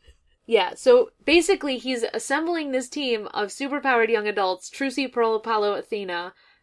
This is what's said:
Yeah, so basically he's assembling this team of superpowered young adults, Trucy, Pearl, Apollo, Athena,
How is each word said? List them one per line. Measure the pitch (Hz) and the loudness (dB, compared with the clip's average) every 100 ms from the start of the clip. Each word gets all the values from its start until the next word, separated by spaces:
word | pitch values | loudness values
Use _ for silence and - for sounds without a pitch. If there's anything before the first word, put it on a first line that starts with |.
| - - _ _ - | -20 -20 _ _ 0
Yeah, | 226 185 - | 0 0 0
so | 262 247 - _ - | 6 6 6 _ 4
basically | 339 330 392 285 247 | 4 4 0 0 -4
he's | 240 247 226 | -4 -4 -4
assembling | 226 - 277 330 339 294 | -4 -2 -2 -2 -4 -2
this | 262 247 | -4 -4
team | 302 269 226 208 | -4 -2 -2 -4
of | - 202 | -6 -6
superpowered | - 269 285 277 240 226 | -4 -6 -2 0 2 2
young | 226 208 | 2 0
adults, | 202 190 185 - | 0 0 -2 -8
Trucy, | - 269 262 208 | -4 -4 -2 -4
Pearl, | 240 226 220 | 0 0 0
Apollo, | 226 220 208 | 0 0 0
Athena, | 202 - 208 190 175 180 - _ _ | -2 -6 -8 -6 -8 -8 -14 _ _